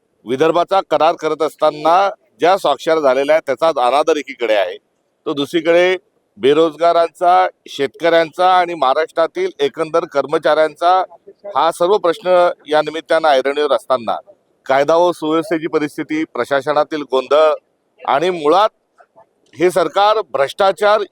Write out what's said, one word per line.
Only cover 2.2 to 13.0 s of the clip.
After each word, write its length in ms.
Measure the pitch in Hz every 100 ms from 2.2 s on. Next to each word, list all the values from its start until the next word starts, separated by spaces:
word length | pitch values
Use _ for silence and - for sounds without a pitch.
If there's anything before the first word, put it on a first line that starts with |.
| _ _
ज्या 180 | 156 190
स्वाक्षऱ्या 420 | 156 139 165 160
झालेल्या 360 | 143 127 139 156
आहेत, 200 | - 127
त्याचा 320 | 165 143 123
अनादर 300 | 135 156 151
एकीकडे 360 | 143 120 117
आहे, 240 | 107 90 101 _ _ _ _ 143
तो 80 |
दुसरीकडे 640 | 143 143 170 160 170 180 185 - _ _ -
बेरोजगारांचा, 1080 | 131 147 165 147 170 170 165 - 175 185 185 - -
शेतकऱ्यांचा 920 | - 135 - 165 165 160 143 180 185
आणि 160 | 175
महाराष्ट्रातील 760 | 170 131 135 160 - 160 175 190 -
एकंदर 460 | 143 151 160 165 170
कर्मचाऱ्यांचा 1000 | 139 139 156 160 151 156 147 170 185 - - - - 202 135
हा 160 | 160
सर्व 260 | - 175 208
प्रश्न 520 | 170 156 175 180 175 - 147
या 140 | 151
निमित्तानं 460 | 151 156